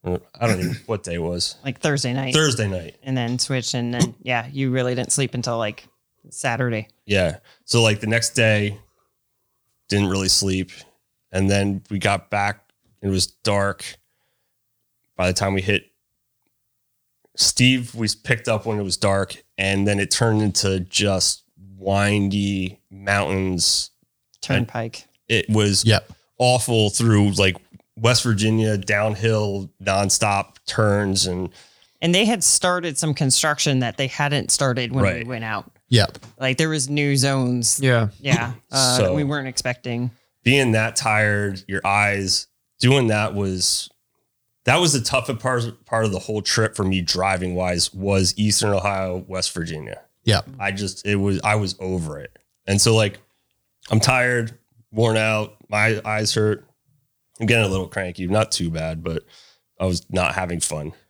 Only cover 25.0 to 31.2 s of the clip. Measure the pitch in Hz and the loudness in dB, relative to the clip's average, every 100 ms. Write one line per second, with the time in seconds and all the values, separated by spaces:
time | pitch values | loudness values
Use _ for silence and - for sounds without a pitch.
25 | - _ _ 113 - 107 104 98 110 107 | -20 _ _ 0 2 2 4 2 4 2
26 | - - _ _ 123 123 117 113 104 - | 0 -20 _ _ 2 2 2 2 2 2
27 | 117 107 104 98 95 92 _ - _ - | 4 6 4 4 2 0 _ -20 _ 0
28 | 113 123 123 101 107 110 110 104 95 104 | 2 2 2 0 2 2 0 -2 0 0
29 | 107 98 113 110 107 98 95 _ 98 98 | 0 0 0 0 -2 -4 -8 _ -2 0
30 | 101 - 107 98 - _ - - 107 101 | 2 2 2 0 -4 _ -6 0 2 2
31 | 101 95 | 0 0